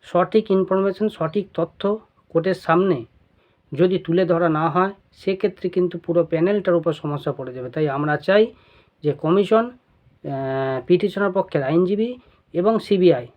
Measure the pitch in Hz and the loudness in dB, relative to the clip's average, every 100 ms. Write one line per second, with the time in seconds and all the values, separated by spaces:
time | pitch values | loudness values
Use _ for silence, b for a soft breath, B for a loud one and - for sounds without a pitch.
0 | - 180 180 220 220 190 185 190 196 190 | -2 -2 2 0 2 0 2 0 0 -2
1 | 214 - 156 208 202 - 165 _ 202 214 | -4 -4 -4 -4 -6 -6 -6 _ -4 -4
2 | _ _ _ 165 170 185 - 165 190 147 | _ _ _ -2 0 -4 0 2 2 -2
3 | 113 _ _ _ _ _ _ 139 180 185 | -4 _ _ _ _ _ _ 0 0 0
4 | - 165 180 170 175 156 160 175 190 202 | -2 0 2 2 2 0 0 0 -2 -2
5 | _ _ - 190 202 190 185 185 180 175 | _ _ -6 -2 -4 -4 -4 -2 -2 -4
6 | - 170 165 160 175 208 190 170 160 147 | -2 0 0 0 0 0 0 0 0 -4
7 | 151 147 147 143 127 127 127 139 151 135 | -4 -6 -6 -8 -10 -10 -8 -4 -2 -2
8 | 151 147 - 196 226 - b b b _ | -2 -2 2 2 2 -2 b b b _
9 | 147 143 156 185 196 220 233 247 _ _ | -4 -2 2 2 4 2 0 -8 _ _
10 | _ _ 147 135 135 135 135 131 131 175 | _ _ -10 -6 -4 -4 -2 -4 0 2
11 | 202 196 202 185 185 156 135 160 180 202 | 2 -2 -2 -2 -2 -2 0 2 2 0
12 | 226 247 b b _ 165 185 226 220 202 | -2 -6 b b _ -2 0 0 0 4
13 | 180 135 123 | 4 4 -2